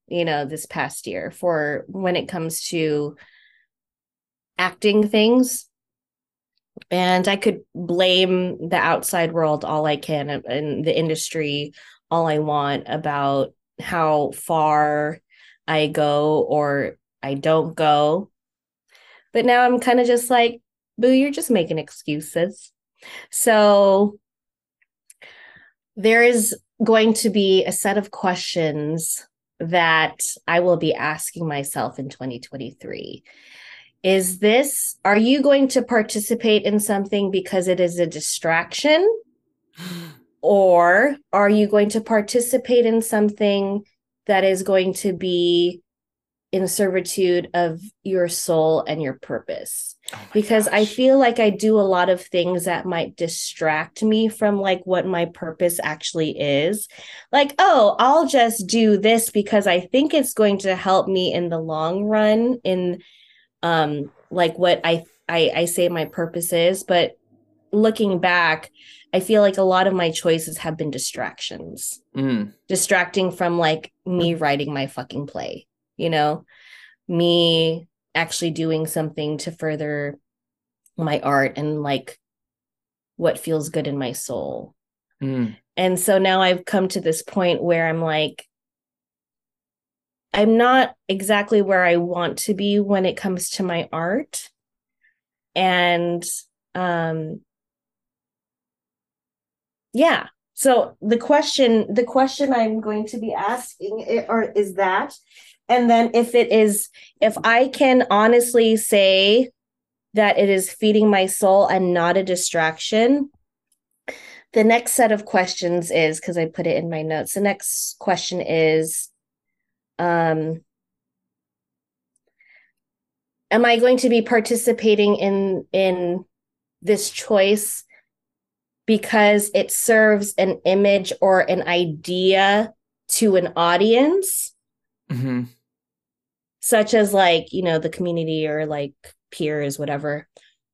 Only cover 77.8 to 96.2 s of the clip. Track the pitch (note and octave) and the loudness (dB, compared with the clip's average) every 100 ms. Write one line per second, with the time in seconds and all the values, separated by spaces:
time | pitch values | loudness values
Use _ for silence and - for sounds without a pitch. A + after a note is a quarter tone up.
77.8 | E3 _ _ D#3 E3 - E3+ D#3+ D#3+ D#3+ | -10 _ _ -6 -4 -4 -6 -4 -4 -4
78.8 | D#3+ D#3+ D#3 D#3+ D3+ D#3 E3+ E3 D#3+ D3+ | -4 -6 -6 -6 -8 -8 -10 -8 -8 -6
79.8 | D3+ D3 C#3+ C#3+ _ _ _ _ _ _ | -6 -6 -8 -12 _ _ _ _ _ _
80.8 | _ - D#3+ D3 C#3 C#3 C3+ C#3 D3+ D3+ | _ -6 -2 -2 0 0 0 -2 -6 -4
81.8 | D3 C#3 - - _ _ _ _ _ _ | -4 -4 -6 -20 _ _ _ _ _ _
82.8 | _ _ _ - E3 - - D#3+ D3+ E3 | _ _ _ -4 -2 -2 -4 -6 -4 -6
83.8 | C#3+ C#3 C3 C#3 - A#2 C#2 B1 - _ | -4 -6 -6 -8 -10 -8 -8 -10 -14 _
84.8 | _ _ _ - C3+ C3 A#2 G#2 _ - | _ _ _ -10 -8 -4 -6 -8 _ -2
85.8 | F#3 F3+ G3 F#3+ F#3+ F#3 F#3 F3+ - G3+ | -2 0 0 2 2 2 2 0 -2 -2
86.8 | F#3+ F#3+ E3 D#3+ - - F3+ E3+ F3 E3 | -2 -4 -4 -4 -4 -2 0 0 0 0
87.8 | E3 E3 E3 D#3 D3+ - - _ _ _ | 0 -2 -2 -2 -4 -6 -20 _ _ _
88.8 | _ _ _ _ _ _ _ _ _ _ | _ _ _ _ _ _ _ _ _ _
89.8 | _ _ _ _ _ G3 G#3+ A3+ A#3+ C4 | _ _ _ _ _ 0 2 4 4 4
90.8 | B3+ - - F#3+ F#3+ G#3 G#3 A3 F#3+ F#3+ | 2 -2 -8 -6 0 0 2 2 2 2
91.8 | F3+ F3 F3 F3 E3+ - - F#3+ G3+ G3+ | 4 2 0 -4 -4 -6 -4 -2 0 0
92.8 | G3 G3+ F#3 - G3 F#3 - - F#3 E3+ | 0 0 0 -2 -4 -6 -6 -6 -4 -4
93.8 | - E3 E3+ A3 - - - _ _ _ | -6 -6 -4 -4 -6 -14 -16 _ _ _
94.8 | _ _ _ _ _ _ _ - F#3 F3+ | _ _ _ _ _ _ _ -2 0 2
95.8 | F3 E3+ F3 F3 | 2 2 0 -4